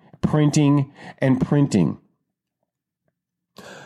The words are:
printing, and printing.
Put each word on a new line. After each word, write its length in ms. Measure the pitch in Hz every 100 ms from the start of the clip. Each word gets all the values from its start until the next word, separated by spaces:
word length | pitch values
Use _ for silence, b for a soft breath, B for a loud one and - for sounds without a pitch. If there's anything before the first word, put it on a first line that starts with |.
| b -
printing, 720 | - 156 147 147 143 143 139 B B -
and 220 | 135 131
printing. 580 | - 147 139 104 76 50 _ _ _ _ _ _ _ _ _ _ _ _ _ _ _ - B B